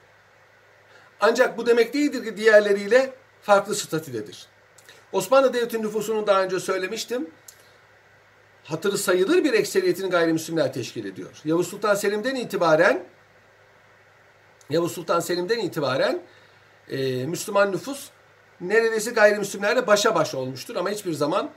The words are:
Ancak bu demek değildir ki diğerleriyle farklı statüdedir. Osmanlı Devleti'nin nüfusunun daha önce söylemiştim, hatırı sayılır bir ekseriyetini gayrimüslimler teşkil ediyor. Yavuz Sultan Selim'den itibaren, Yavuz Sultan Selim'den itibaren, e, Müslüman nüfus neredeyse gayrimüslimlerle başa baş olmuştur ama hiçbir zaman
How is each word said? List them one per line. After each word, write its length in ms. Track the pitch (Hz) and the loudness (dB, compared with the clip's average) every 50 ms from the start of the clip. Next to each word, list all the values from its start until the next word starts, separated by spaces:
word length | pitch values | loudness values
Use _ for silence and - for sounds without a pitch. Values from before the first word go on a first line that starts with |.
| _ _ _ _ _ _ _ _ _ _ _ _ _ _ _ _ _ _ - - - _ _ _ | _ _ _ _ _ _ _ _ _ _ _ _ _ _ _ _ _ _ -20 -20 -20 _ _ _
Ancak 380 | 202 226 233 254 247 220 170 220 | 2 2 4 4 2 2 0 -2
bu 80 | 220 | 0
demek 280 | 240 233 240 226 233 - | 2 4 4 4 2 0
değildir 300 | 285 294 285 - 247 202 | 0 0 0 -2 -4 -6
ki 120 | 220 202 | -8 -8
diğerleriyle 760 | 196 220 220 214 208 208 202 196 202 202 202 233 262 269 262 - - _ _ _ _ _ | 2 4 6 8 8 6 6 2 0 2 4 4 4 4 2 -4 -12 _ _ _ _ _
farklı 320 | - 202 196 202 208 208 | 4 4 4 4 0 -6
statüdedir. 720 | - - - 165 156 156 143 123 107 104 - - - - - _ _ _ _ _ - _ - - - - _ - | -8 -6 -6 -6 -6 -6 -6 -10 -10 -10 -10 -16 -20 -20 -20 _ _ _ _ _ -20 _ -20 -20 -20 -18 _ -4
Osmanlı 420 | 190 185 - 262 269 269 247 233 | -4 0 4 4 4 4 4 2
Devleti'nin 280 | 247 233 - 226 226 214 | 0 -2 -2 -4 -4 -6
nüfusunun 440 | 214 214 220 208 220 220 214 208 | -4 -4 -4 -4 -2 -4 -2 0
daha 160 | 208 196 190 190 | 2 2 2 2
önce 180 | 185 185 175 | 0 -2 -4
söylemiştim, 680 | - - 190 185 185 180 220 214 - - 226 254 311 - - _ _ - - _ _ _ _ _ _ _ _ _ _ _ _ _ _ _ _ _ _ _ _ _ _ | -4 -4 -4 -4 -4 -6 -8 -8 -8 -6 -6 -8 -8 -8 -12 _ _ -20 -20 _ _ _ _ _ _ _ _ _ _ _ _ _ _ _ _ _ _ _ _ _ _
hatırı 340 | - 156 160 - 196 196 170 | -10 -10 -4 -2 -2 -2 -2
sayılır 460 | - - 180 180 190 214 330 370 - | 0 0 2 2 2 2 2 2 2
bir 80 | 285 233 | 2 2
ekseriyetini 580 | 208 170 - - 196 190 180 170 190 190 185 | 2 0 0 0 0 0 0 -2 -2 -2 -2
gayrimüslimler 600 | 175 170 165 165 160 156 160 - 170 160 143 127 - | 0 2 2 2 0 -2 -4 -4 -2 -2 -2 -2 -2
teşkil 320 | 135 113 - - 123 101 | -6 -8 -8 -10 -10 -10
ediyor. 260 | 98 - - - - - - - | -10 -10 -12 -14 -16 -16 -10 -4
Yavuz 240 | 151 165 170 175 175 | -2 0 0 0 -2
Sultan 260 | 202 196 - 208 202 | -6 -4 -2 0 0
Selim'den 400 | 202 208 202 208 214 214 262 269 | 0 0 -2 -2 -2 -4 -4 -4
itibaren, 680 | 254 220 - 196 175 175 165 156 156 175 214 269 370 - - - _ _ _ _ _ _ _ _ _ _ _ _ _ _ _ _ _ _ _ _ _ _ _ _ _ _ _ _ _ _ - | -4 -6 -6 -2 0 2 4 4 4 4 2 2 0 -4 -10 -20 _ _ _ _ _ _ _ _ _ _ _ _ _ _ _ _ _ _ _ _ _ _ _ _ _ _ _ _ _ _ -4
Yavuz 220 | 143 170 170 165 - | -2 -2 -2 -2 -4
Sultan 280 | 185 165 - 180 170 | -8 -4 -2 -2 -2
Selim'den 380 | 165 180 180 175 180 180 233 233 | 0 -2 -4 -4 -2 -2 -2 -2
itibaren, 640 | 202 160 - 160 139 127 131 143 185 233 311 359 - - - - _ _ _ _ _ _ _ _ _ - | -2 -4 -4 -4 -2 -2 0 0 0 0 -2 -4 -8 -12 -20 -20 _ _ _ _ _ _ _ _ _ -10
e, 380 | - 135 135 131 127 123 127 | -6 -4 -4 -4 -4 -4 -4
Müslüman 460 | 151 175 - - 220 202 196 202 202 185 | -6 -6 -8 -8 -2 0 2 2 2 0
nüfus 360 | 160 - 269 277 - - - - _ _ _ _ _ _ _ _ _ | -4 -6 -8 -10 -12 -14 -18 -20 _ _ _ _ _ _ _ _ _
neredeyse 500 | 170 180 208 226 226 226 220 220 208 240 | -6 0 2 2 2 2 0 -2 -4 -2
gayrimüslimlerle 760 | 202 226 208 208 202 208 190 - - 196 202 208 240 254 - | 2 4 4 6 4 2 -2 -6 -6 -4 -2 0 0 0 4
başa 280 | 208 208 202 - 226 208 | 4 4 4 4 2 2
baş 200 | 170 147 - - | 2 0 0 -2
olmuştur 420 | 135 131 131 135 127 - - - | -6 -6 -6 -8 -10 -12 -10 -8
ama 140 | 190 175 196 | -6 -4 -4
hiçbir 220 | 214 208 - 180 156 | -4 -6 -6 -6 -4
zaman 380 | 135 143 147 180 208 262 302 - | -2 -2 0 0 -2 -2 -4 -10